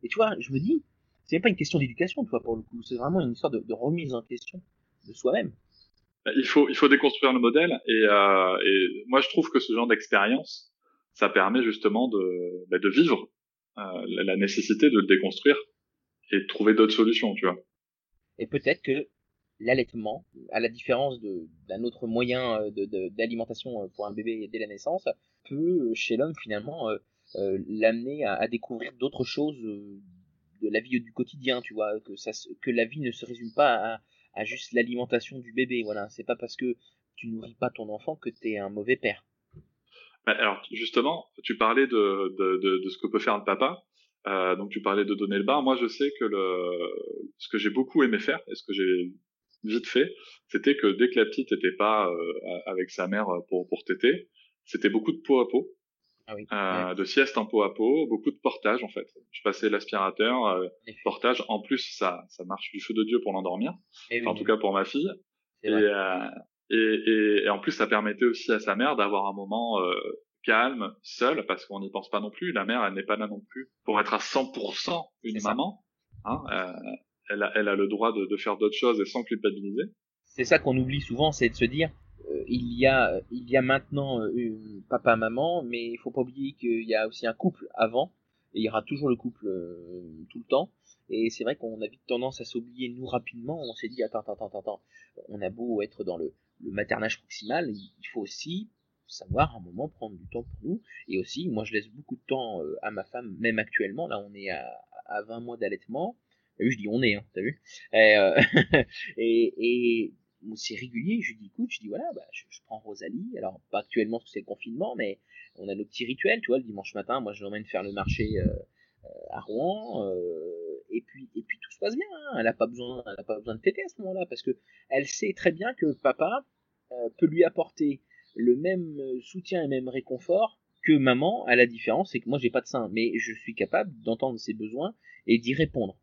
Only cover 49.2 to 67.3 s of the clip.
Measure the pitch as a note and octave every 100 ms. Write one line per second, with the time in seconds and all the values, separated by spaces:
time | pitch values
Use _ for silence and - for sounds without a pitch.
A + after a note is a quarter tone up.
49.2 | _ _ _ _ G#2+ A2+ A2+ B2 D#3+ -
50.2 | - - _ G2+ - C#3+ G#2 G2 B2+ A#2+
51.2 | G#2+ - C3 G#2 F#2 - G#2 G#2+ G2 E2+
52.2 | E2+ - - F2+ F2+ F#2+ F#2 - F#2 G2+
53.2 | G#2 F2 F2 F#2 F2 - - F#2 A#2+ E3+
54.2 | - _ _ _ _ A2 - A2 G#2+ -
55.2 | - C3 A#2+ B2+ - - _ _ _ _
56.2 | - G#2 G#2+ G#2 F#2+ F#2 F2+ F#2 F#2+ -
57.2 | C3+ - G#2+ A2 G2+ - A2 D3 C#3+ A2
58.2 | G#2 G2 C3+ - G#2 A#2 A2+ - - -
59.2 | _ - G#2 G2 A2 G#2 - G#2+ F#2+ -
60.2 | A2 B2+ A2 F#2 F#2 - - G#2 - -
61.2 | A#2+ B2 - G#2+ - C3 - - F#2+ F2
62.2 | - - F2+ F#2+ - G#2 - A2 A2 A#2
63.2 | G#2+ F#2+ F#2+ F#2 B2+ F3+ _ - - A#2
64.2 | A#2 - G#2 A2 G2+ G2 F#2+ C3+ F3 -
65.2 | _ _ _ _ G#2+ G#2+ G#2 G2+ F#2+ F#2
66.2 | A1 - - _ _ A2+ A2 A2 G#2+ A2
67.2 | G#2+